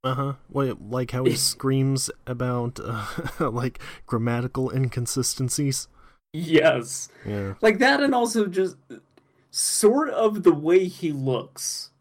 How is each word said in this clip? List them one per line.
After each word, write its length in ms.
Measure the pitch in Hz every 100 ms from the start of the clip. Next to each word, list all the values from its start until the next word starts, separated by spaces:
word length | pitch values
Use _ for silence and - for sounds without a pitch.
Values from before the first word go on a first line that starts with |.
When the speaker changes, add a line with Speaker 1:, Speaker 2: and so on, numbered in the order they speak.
Speaker 1:
Uh-huh. 300 | 131 131 139 135 -
Wait, 320 | 139 135 -
like 320 | 104 127 127
how 120 | 127
he 120 | 131 127
Speaker 2:
<laughs> 0 |
Speaker 1:
screams 720 | - - 135 135 135 135 - - -
about, 540 | 123 127 123 120 -
uh, 240 | - 110 104 - - -
<laughs> 120 | 147
like, 280 | 117 123 - - - -
grammatical 640 | 117 117 117 127 131 131
inconsistencies? 1160 | 131 131 127 120 135 123 - 127 - 139 131 - _ - _ _
Speaker 2:
Yes. 760 | 156 165 160 156 127 113 - - -
Speaker 1:
Yeah. 300 | 104 104 98 101
Speaker 2:
Like 180 | 220 208
that, 220 | 247 277
and 100 | 277
also 320 | 247 233 226 202
just 300 | 180 185 - _ - _ _ _ _ _
sort 580 | - - - 214 262 302
of 320 | - 220 208
the 100 | 175
way 320 | 151 156 185 185
he 240 | - 170
looks. 760 | 143 131 120 - - - - - _